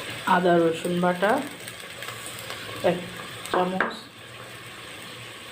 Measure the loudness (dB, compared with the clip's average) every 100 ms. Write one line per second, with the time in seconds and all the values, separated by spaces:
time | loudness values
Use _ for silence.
0 | -8 -4 2 6 8 8 8 4 0 4
1 | 4 4 4 4 0 -8 -12 -12 -12 -10
2 | -10 -10 -10 -10 -10 -8 -8 0 2 2
3 | -2 -10 -10 -10 -2 2 2 2 0 -2
4 | -14 -16 -16 -16 -14 -14 -14 -14 -14 -14
5 | -14 -12 -14 -14 -14